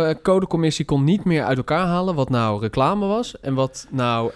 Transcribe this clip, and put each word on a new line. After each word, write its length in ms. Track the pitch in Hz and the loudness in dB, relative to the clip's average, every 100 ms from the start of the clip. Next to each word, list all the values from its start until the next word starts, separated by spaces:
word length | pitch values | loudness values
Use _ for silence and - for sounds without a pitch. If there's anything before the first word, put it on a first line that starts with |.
| 160 | 2
reclamecodecommissie 800 | 156 - 185 185 170 160 - | 0 2 2 2 0 0 0
kon 200 | 156 143 | 0 2
niet 200 | 139 202 | 2 2
meer 200 | 185 156 | 2 0
uit 120 | 120 131 | 2 -2
elkaar 300 | - 156 185 | 0 0 0
halen... 280 | 175 185 | 0 0
wat 140 | 160 131 | 0 0
nou 300 | 123 113 104 | 0 0 0
reclame 460 | 107 135 139 202 196 | -2 0 0 0 0
was 340 | 220 240 - | -2 -4 -8
en 140 | 135 | -6
wat 320 | 131 131 - - | -2 -2 -4 -8
nou 400 | 135 120 117 113 | -4 -2 0 -2